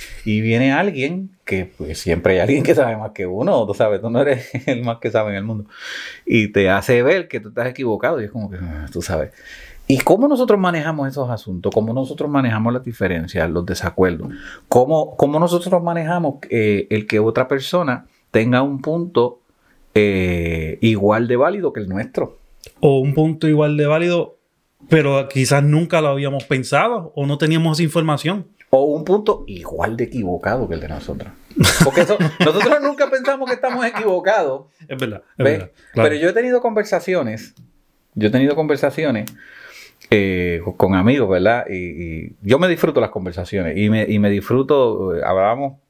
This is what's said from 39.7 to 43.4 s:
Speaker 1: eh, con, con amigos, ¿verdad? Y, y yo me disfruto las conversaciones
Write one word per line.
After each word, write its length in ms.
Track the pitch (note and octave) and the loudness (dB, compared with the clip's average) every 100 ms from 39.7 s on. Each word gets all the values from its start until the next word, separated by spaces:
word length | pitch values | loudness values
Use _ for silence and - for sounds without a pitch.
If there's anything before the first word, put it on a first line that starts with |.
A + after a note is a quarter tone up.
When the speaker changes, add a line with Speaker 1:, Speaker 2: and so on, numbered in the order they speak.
| - - _ - | -20 -20 _ 2
Speaker 1:
eh, 500 | G#2+ G2 F#2 F2+ E2+ | 2 2 0 -2 -4
con, 120 | F#2 | -4
con 200 | - F#2+ F#2 | 0 2 4
amigos, 340 | G2+ C#3 G#2 | 4 4 2
¿verdad? 340 | F#2 G2 A#2+ - | 2 2 2 -2
Y, 100 | F#2 | -8
y 600 | F2+ D2+ E2+ D#2+ - - | -8 -10 -10 -10 -12 -8
yo 160 | G2 C#3 | 2 4
me 100 | F#3 | 4
disfruto 320 | E3 D#3 C#3 | 2 0 2
las 100 | A2 | 0
conversaciones 680 | G#2+ F#2 F2 | -4 -8 -8